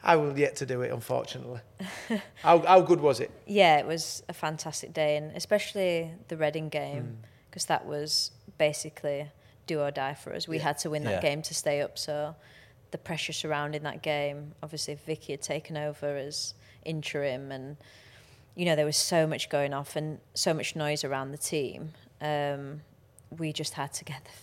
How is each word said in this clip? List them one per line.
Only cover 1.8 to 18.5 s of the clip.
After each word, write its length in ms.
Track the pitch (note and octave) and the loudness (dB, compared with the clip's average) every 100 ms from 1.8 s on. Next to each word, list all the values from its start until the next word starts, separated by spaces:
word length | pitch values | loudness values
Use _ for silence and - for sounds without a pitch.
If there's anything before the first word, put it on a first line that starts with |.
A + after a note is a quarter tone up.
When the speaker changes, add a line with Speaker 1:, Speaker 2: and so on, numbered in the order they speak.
| F#3 - | -12 -10
Speaker 2:
<laughs> 180 | - G#3+ - - | -6 -6 -6 2
Speaker 1:
How, 160 | D#3+ E3+ | 8 8
how 240 | E3 F#3 | 10 10
good 180 | D#3+ F3 | 10 6
was 200 | D3 A#2+ | 6 4
it? 100 | - - - | -2 -8 2
Speaker 2:
Yeah, 320 | G#3 F3 D3 | 6 8 8
it 80 | C#3 | 4
was 360 | E3 - - - | -2 -4 -8 -12
a 60 | |
fantastic 580 | E3+ D#3 D#3 D#3+ - - | -6 -4 -4 -8 -10 -6
day, 240 | D#3+ D3+ D3+ | 0 2 2
and 180 | D3+ | -2
especially 760 | E3+ - G#3 - G3+ F#3 E3+ E3 E3+ - | -8 0 0 0 0 0 0 -2 -10 -8
the 80 | D#3+ | 0
Reading 320 | D3+ D#3 D#3 | 0 0 -4
game, 340 | D3+ C#3+ C#3+ A#2+ A2+ | -4 -4 -6 -8 -10
Speaker 1:
Mm. 60 | - - _ | -16 -20 _
Speaker 2:
'cause 140 | - - | -6 0
that 200 | D3+ - | -2 -2
was 460 | D3 D3+ - - - - - | -6 -2 -2 -2 -8 -8 2
basically 720 | D3+ D3 D#3 - D3 C#3+ D3+ - - - - | 2 2 -8 -6 -4 -4 -6 -14 -20 -14 -4
do 140 | D#3 | -2
or 100 | C#3+ | -2
die 220 | C#3 C3+ | -2 -4
for 200 | D3 - | -6 -8
us. 120 | - - | -8 -4
We 120 | D#3+ | -2
Speaker 1:
Yeah. 60 | |
Speaker 2:
had 140 | D3+ D3+ | -2 -2
to 120 | E3 | -2
win 140 | D3+ | -2
that 180 | B2 F#2+ | -2 0
Speaker 3:
Yeah. 80 | D#3 | 0
Speaker 2:
game 100 | D3 | 0
to 120 | - | -4
stay 260 | D#3 D3+ C#3+ | -4 0 0
up, 180 | - - | -2 -6
so 360 | - D3 D3+ D#3 - - - - - | -6 -4 -6 -8 -20 -20 -20 -20 -14
the 80 | D#3+ | -12
pressure 340 | - D#3+ - | -8 -6 -6
surrounding 500 | D3+ D#3 D3 D3 D3+ | -4 -2 -2 -2 -4
that 180 | D3+ D#3 | -6 -4
game, 520 | D#3 D3 C#3+ C#3+ D3 - | -2 0 0 -4 -12 -14
obviously 320 | D#3 D3+ - | -10 -8 -6
Vicky 380 | D3 D#3+ D3+ - | -6 -6 -6 -6
had 100 | C#3 | -6
taken 340 | - D3+ - D3+ | -4 -6 -4 -4
over 380 | D3+ D3 D3 C#3+ | -4 -4 -4 -4
as 360 | C#3 D3+ - - - - | -6 -6 -8 -10 -18 -14
interim, 640 | D#3+ D#3 - D3 C#3+ B2+ C#3 | -6 -6 -4 -2 -2 -2 -6
and, 240 | C3+ C3+ D3 - - - - - - - | -10 -10 -14 -18 -20 -20 -20 -20 -20 -12